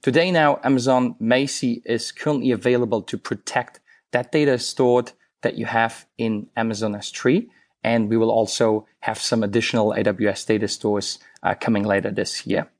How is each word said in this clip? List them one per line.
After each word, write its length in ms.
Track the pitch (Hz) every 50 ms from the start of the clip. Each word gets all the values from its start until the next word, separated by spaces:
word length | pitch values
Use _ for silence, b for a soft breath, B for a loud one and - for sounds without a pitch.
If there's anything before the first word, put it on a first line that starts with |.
today 300 | - 135 123 156 170 185
now, 280 | 180 165 156 147 143 - -
Amazon 520 | 127 135 127 120 135 131 127 127 123 - _
Macie 600 | 110 113 123 127 139 139 - - - 123 117 117 _
is 260 | - 117 113 - -
currently 400 | - - - 151 147 135 120 131
available 500 | 123 110 - 127 123 120 123 110 107 110 87
to 140 | - - 107
protect 600 | _ - - 104 _ - - 131 123 - _ - b b b b b b
that 200 | - 123 123 -
data 260 | - 156 147 139 131 120
stored 520 | - - - - 131 123 123 123 120 - - _ _ _ _ _
that 140 | - 120 117
you 100 | 117 113
have 400 | - - 117 113 113 - - - _ _ -
in 300 | 117 113 110 104 107 - _
Amazon 400 | 120 113 113 110 101 113 107 104
S 140 | 104 - -
three. 400 | - - - 123 139 196 233 b b b b b b b _
And 260 | 113 117 117 110 104
we 80 | 113 113
will 140 | 110 113
also 560 | 113 113 110 104 - - 120 110 107 107 107 b b b
have 180 | - - 110 -
some 240 | - - 123 113 110
additional 500 | 101 101 117 110 - - 117 104 107 -
A 80 | -
W 260 | 104 107 101 92 107 104
S 140 | 98 - -
data 240 | - 110 107 107 101
stores, 520 | - - - 107 104 104 98 - - - b b b b -
uh, 100 | 92 101
coming 300 | - - - 113 104 101
later 260 | 110 98 98 - 101
this 380 | 98 - 101 - - - - -
year. 200 | 95 92 - - _